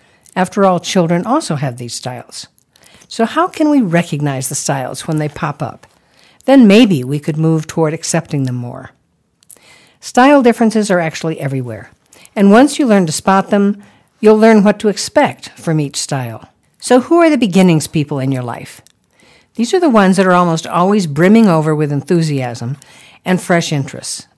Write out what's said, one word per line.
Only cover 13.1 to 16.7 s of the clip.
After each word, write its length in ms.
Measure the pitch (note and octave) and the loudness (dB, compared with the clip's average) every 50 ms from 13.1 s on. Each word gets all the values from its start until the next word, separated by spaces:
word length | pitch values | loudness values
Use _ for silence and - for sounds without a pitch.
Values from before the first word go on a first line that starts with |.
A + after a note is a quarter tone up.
spot 380 | - - - G3+ F#3+ G3 F#3+ - | -4 -4 -2 0 0 0 0 0
them, 320 | G#3+ G3+ G3+ G3+ G3+ G3+ - _ _ _ _ _ _ _ | -2 0 0 0 -2 -4 -12 _ _ _ _ _ _ _
you'll 180 | G#3+ G#3+ A3 G#3+ | 4 4 4 6
learn 240 | A3 A3+ A3 G#3 | 6 6 6 6
what 160 | F#3+ G#3+ G#3 G#3 | 4 2 0 0
to 100 | - G#3 | -2 -4
expect 600 | G3 - - - - D4 C#4 C#3 A#2+ - - - - - | -4 -4 -8 -2 0 0 0 0 -2 -10 -18 -20 -20 -10
from 220 | - E3+ D#3+ D#3 | -6 -4 -2 -2
each 160 | D3 C3+ - | -4 -4 -8
style. 540 | - - - D3 C3+ B2 A#2 A2 - - _ _ _ _ _ | -10 -8 -6 -6 -6 -6 -8 -12 -16 -20 _ _ _ _ _